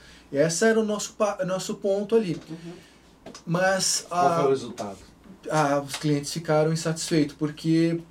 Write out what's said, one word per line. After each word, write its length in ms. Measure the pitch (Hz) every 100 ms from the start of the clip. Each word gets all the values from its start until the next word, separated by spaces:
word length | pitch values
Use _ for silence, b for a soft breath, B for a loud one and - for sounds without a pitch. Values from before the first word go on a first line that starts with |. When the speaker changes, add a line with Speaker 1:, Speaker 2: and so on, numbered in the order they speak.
| B B B
Speaker 1:
E 60 | 139
esse 280 | 165 - 226
era 140 | 220
o 40 |
nosso 300 | 214 208 -
pa-, 260 | - 208 202 180
nosso 300 | 190 185 196
ponto 400 | 196 196 202 226
ali. 240 | 190 147 -
Speaker 2:
Uhum. 240 | 165 170 175 B B B B - - -
Speaker 1:
Mas, 600 | 170 190 190 - - -
Speaker 3:
Qual 200 | 175 180
Speaker 1:
ah, 80 | 165
Speaker 3:
foi 100 | 135
o 40 |
resultado? 480 | 131 117 - 104 95 - - - - -
Speaker 1:
ah, 300 | 156 143 143
os 160 | 139 -
clientes 360 | 151 143 143
ficaram 420 | 165 165 151 156
insatisfeitos, 640 | 160 165 165 - 165 147 -
porque 640 | 151 151 160 165 165 170 -